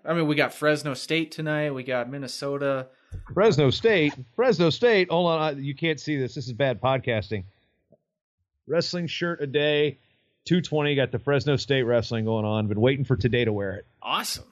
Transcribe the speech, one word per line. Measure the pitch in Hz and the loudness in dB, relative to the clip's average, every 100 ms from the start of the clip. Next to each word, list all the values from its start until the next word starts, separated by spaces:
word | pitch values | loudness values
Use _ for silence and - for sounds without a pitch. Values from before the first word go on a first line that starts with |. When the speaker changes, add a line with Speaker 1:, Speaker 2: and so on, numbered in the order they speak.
| 147 | -4
Speaker 1:
I | |
mean, | 170 156 | 0 0
we | 151 | 2
got | 127 | 0
Fresno | - 151 151 143 | 0 0 0 -2
State | 123 - 160 160 | -8 -4 -2 -2
tonight. | - 156 151 151 | -6 -4 -2 -2
We | 135 | -4
got | 127 127 120 | -4 -4 -4
Minnesota. | 139 131 - 139 139 139 135 127 _ _ - - | -8 -10 -8 -6 -2 -2 -2 -6 _ _ -16 -6
Speaker 2:
Fresno | 180 220 147 139 | 2 4 6 4
State. | - 226 196 147 139 123 - | 4 2 4 2 -2 -10 0
Fresno | 254 170 170 | 2 4 2
State. | - 240 208 180 | 4 4 4 4
Hold | 165 175 | 2 2
on. | 160 | 2
I, | 156 143 | 0 -2
you | 139 | -6
can't | 139 165 147 | -2 -2 -2
see | - 147 | -2 -2
this. | 123 151 | -2 -6
This | 127 | -10
is | |
bad | 113 139 113 | -2 0 2
podcasting. | 131 131 127 110 - 104 92 _ _ _ _ _ _ _ _ _ _ _ - | 0 0 0 -2 -2 -6 -8 _ _ _ _ _ _ _ _ _ _ _ -4
Wrestling | 160 160 180 165 | -2 -2 -4 -6
shirt | - 175 170 | -4 -4 -4
a | 143 | -2
day. | 143 147 147 151 - _ _ _ _ - | 0 2 2 0 -2 _ _ _ _ 0
Two | 180 | 0
twenty. | - 151 147 139 | 0 -2 0 0
Got | 123 | 0
the | 117 | -2
Fresno | - 143 143 131 | 0 0 2 0
State | - 135 | 2 0
wrestling | 117 120 110 117 110 | 2 2 0 -2 -2
going | 113 107 | 0 0
on. | 107 107 | 0 0
Been | 104 | 2
waiting | 120 139 135 | 2 2 0
for | 123 | 0
today | 117 120 113 | 2 2 0
to | |
wear | 104 98 | -2 -4
it. | 98 - _ | -8 -14 _
Speaker 1:
Awesome. | - 165 233 - - | -4 -4 -4 -8 -12